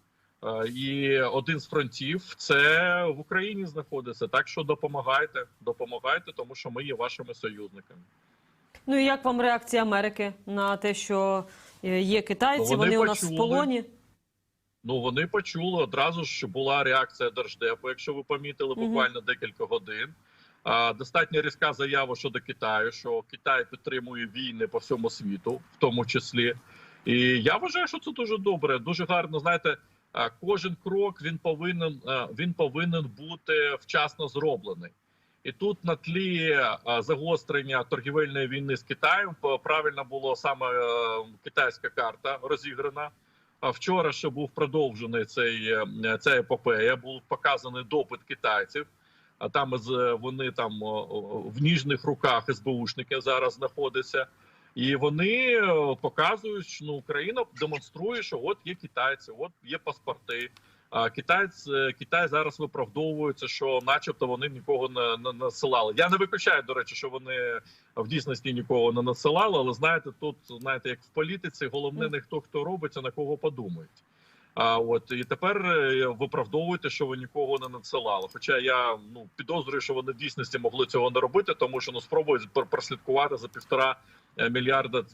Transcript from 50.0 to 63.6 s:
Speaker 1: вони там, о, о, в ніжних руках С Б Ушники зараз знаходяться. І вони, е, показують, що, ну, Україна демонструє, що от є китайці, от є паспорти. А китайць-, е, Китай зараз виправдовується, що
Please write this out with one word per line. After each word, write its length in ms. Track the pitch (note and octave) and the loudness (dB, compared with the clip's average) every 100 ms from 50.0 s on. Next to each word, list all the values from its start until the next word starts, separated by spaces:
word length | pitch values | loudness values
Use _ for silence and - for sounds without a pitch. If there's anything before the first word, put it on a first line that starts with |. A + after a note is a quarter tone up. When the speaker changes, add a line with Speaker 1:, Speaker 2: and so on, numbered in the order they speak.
| B2 | 2
Speaker 1:
вони 380 | A#2 B2 C3 B2+ | 0 -4 -4 -4
там, 320 | B2 A#2 G#2+ | -2 -4 -4
о, 240 | G#2+ G#2+ - | -4 -4 -4
о, 300 | G#2 G2+ G#2+ - | -8 -6 -8 -8
в 120 | A2 | 0
ніжних 420 | D3 E3+ C#3 C3+ C#3+ | 2 4 0 -2 -2
руках 440 | C#3 C#3 A#2 - | 0 2 2 0
С 100 | C3 | -4
Б 100 | C3+ | -2
Ушники 500 | B2 A#2 - B2 C3+ | -2 -4 -6 -4 -2
зараз 320 | C3+ B2+ B2+ | 0 2 0
знаходяться. 760 | B2 D#3 - C3+ B2+ B2+ C#3 C3 _ _ _ _ - | -2 -6 -2 -2 -2 -2 -4 -4 _ _ _ _ -2
І 200 | C3 C#3 | 0 2
вони, 580 | D3 D3+ F#3+ A#3+ B3+ | 2 2 2 2 4
е, 420 | A#3 G3 E3 C#3+ B2+ | 4 4 4 2 0
показують, 640 | D3 - E3 G#3+ A3 G#3 F3 | -2 2 2 2 -4 -6 -8
що, 180 | - D3+ | -12 -8
ну, 80 | |
Україна 500 | C#3+ C3 D3 E3+ B3 A#3 B2 | -8 -4 -4 -2 -4 -4 -4
демонструє, 640 | D3+ D3 - D#3 G3 A#3+ | -4 -4 -10 -6 -4 -4
що 160 | G3+ A2+ | -6 -4
от 140 | C#3+ G#3 E3 | -4 -4 -6
є 100 | F3+ | -12
китайці, 560 | - - B2+ C#3 - A2+ | -8 -2 0 -2 -8 -10
от 120 | E3+ _ | -10 _
є 140 | A#2+ D#3+ | -12 -8
паспорти. 720 | - - - B2+ - A#2+ B2 - _ _ _ | -8 -8 -8 -8 -6 -6 -6 -12 _ _ _
А 180 | A2+ A#2 | -2 -2
китайць-, 580 | - C3+ F3+ G3 - C#3+ | -2 0 2 2 -4 -4
е, 260 | C3+ C3+ B2+ | 0 0 -2
Китай 280 | C#3 E3+ E3 | -2 0 2
зараз 320 | D3+ D3+ - | 0 -2 -4
виправдовується, 880 | D3+ - A2+ C#3+ D#3 D3+ D3 C3 B2+ | -8 -4 -4 -2 -2 -2 -2 -2 -6
що 320 | - | -2